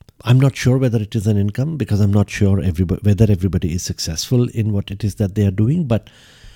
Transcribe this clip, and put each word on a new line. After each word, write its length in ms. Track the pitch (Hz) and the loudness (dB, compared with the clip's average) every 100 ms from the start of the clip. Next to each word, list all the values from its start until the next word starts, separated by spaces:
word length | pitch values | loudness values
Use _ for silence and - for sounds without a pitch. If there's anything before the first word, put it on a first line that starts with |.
| _ _ | _ _
I'm 160 | 117 127 | 2 4
not 180 | 139 - | 4 0
sure 200 | 127 131 | 0 2
whether 240 | 131 113 | 2 0
it 140 | 104 113 | -2 -4
is 120 | 101 | 0
an 100 | 104 | 0
income, 400 | 101 101 143 156 | 0 -2 -4 -4
because 240 | 113 104 | -2 0
I'm 100 | 101 | 2
not 180 | 104 101 | 2 0
sure 280 | - 101 98 | 0 2 2
everybo-, 440 | 90 80 87 92 | 0 -2 -2 0
whether 280 | 104 98 110 | 0 2 4
everybody 420 | 95 95 85 87 | 2 0 0 -2
is 100 | 82 | -4
successful 680 | - 80 - 78 - 123 123 | -6 -8 -8 -6 -2 0 0
in 240 | 113 107 | -2 -2
what 180 | 101 - | -2 -4
it 100 | 101 | -6
is 140 | 104 - | -6 -2
that 200 | 101 104 | -2 0
they 100 | 101 | 0
are 60 | |
doing, 340 | 95 110 170 143 | 2 0 0 0
but 240 | 110 - - - - - | -2 -4 -20 -20 -20 -20